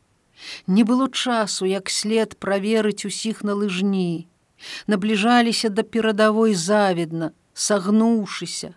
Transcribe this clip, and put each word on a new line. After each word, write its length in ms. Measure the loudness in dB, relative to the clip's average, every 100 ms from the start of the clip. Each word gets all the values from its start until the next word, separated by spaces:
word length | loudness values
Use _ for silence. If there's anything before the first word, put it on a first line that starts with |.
| _ _ _ _ -18 -10 0
Не 180 | 2
было 260 | 4 2 0
часу, 560 | -2 -2 -2 -2 -2 -2
як 240 | -2 -4
след 480 | -4 0 0 0 -4
праверыць 680 | -2 -2 2 2 0 -2 -6
усіх 380 | -6 -6 -4
на 100 | -4
лыжні. 720 | -2 -2 0 0 0 0 -4 -8 _ _ _ -16 -10 -2
Набліжаліся 840 | 0 0 0 4 4 4 0 -2
да 140 | -2
перадавой 720 | -2 0 0 2 2 4 2
заведна, 800 | 2 2 2 4 0 -2 -4 -6 -10 _
сагнуўшыся, 1200 | -6 -2 0 2 2 4 2 -2 -8 -10 -10 -12